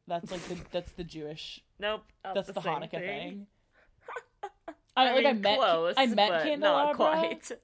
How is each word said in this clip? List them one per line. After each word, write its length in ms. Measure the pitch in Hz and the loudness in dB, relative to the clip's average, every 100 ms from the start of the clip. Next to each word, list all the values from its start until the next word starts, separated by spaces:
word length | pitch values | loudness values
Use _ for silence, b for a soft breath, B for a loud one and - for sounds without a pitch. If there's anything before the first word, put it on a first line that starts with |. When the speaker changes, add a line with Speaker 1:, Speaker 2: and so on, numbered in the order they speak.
| - | -8
Speaker 1:
"That's, 240 | 170 - | -8 -6
like, 120 | 180 | -10
the, 120 | 175 | -8
Speaker 2:
<laughs> 160 | 175 - | -10 -8
Speaker 1:
that's 220 | 175 175 | -8 -8
the 120 | - | -12
Jewish, 580 | 165 156 147 156 - - _ - | -12 -10 -10 -12 -14 -16 _ -8
Speaker 2:
Nope, 260 | 208 214 - _ | -6 -6 -10 _
not 120 | 190 | -6
Speaker 1:
that's 120 | 190 190 | -6 -4
Speaker 2:
the 40 | |
Speaker 1:
the 80 | 185 | -6
Speaker 2:
same 120 | 175 156 | -4 -4
Speaker 1:
Hanukkah 80 | 160 | -6
Speaker 2:
thing. 560 | 170 185 202 180 202 202 b b b b _ - 480 - _ | -8 -8 -8 -10 -12 -16 b b b b _ -14 -14 -16 _
Speaker 1:
thing." 320 | 392 - - | -16 -16 -20
Speaker 2:
<laughs> 220 | - _ 262 262 | -20 _ 2 4
Speaker 1:
I, 20 | |
Speaker 2:
I 40 | |
Speaker 1:
like, 120 | 262 285 | 4 4
I 60 | |
Speaker 2:
mean, 100 | 220 | 4
Speaker 1:
meant, 180 | 196 233 | 2 4
Speaker 2:
close, 340 | 208 165 170 262 | 4 4 2 2
Speaker 1:
I 100 | 254 | 4
meant 260 | 202 208 | 4 4
Speaker 2:
but 100 | 165 | 2
Speaker 1:
candelabra. 420 | 302 294 302 277 294 | 0 2 4 4 2
Speaker 2:
not 100 | - | 2
quite. 540 | 311 320 330 320 - 240 | 2 2 0 -4 -8 -10